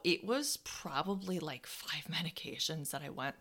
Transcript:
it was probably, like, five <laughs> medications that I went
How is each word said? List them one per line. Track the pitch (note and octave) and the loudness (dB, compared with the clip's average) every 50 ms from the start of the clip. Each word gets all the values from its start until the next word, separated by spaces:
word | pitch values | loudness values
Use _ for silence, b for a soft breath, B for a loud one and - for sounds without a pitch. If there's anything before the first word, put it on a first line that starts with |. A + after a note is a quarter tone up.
| - | 6
it | E3+ E3+ - - | 6 6 6 4
was | G3+ B3 C#4 D4 C#4+ - - - | 2 2 4 4 2 -2 -2 -4
probably, | - - - - - C#3+ C#3 D#3+ F#3+ G3+ F#3+ F#3+ F#3 F#3 E3+ | -8 -8 -6 -4 0 0 2 2 2 0 0 0 0 0 0
like, | E3 D3+ C3 A#2+ - | 0 -2 -4 -6 -8
five | - - - - - D#3 D3+ - | -10 -10 -8 -4 -2 -4 -2 -2
<laughs> | - | -2
medications | E3 D#3+ E3+ E3 - - - - - - - - D#3 D#3 C#3+ - | -2 0 0 -2 -4 -6 -6 -6 -2 0 0 0 0 0 -2 -2
that | - C#3 D3 | -2 -4 -4
I | C#3 | -4
went | - C3+ C3 C#3 - - | -4 -2 -2 -2 -2 -4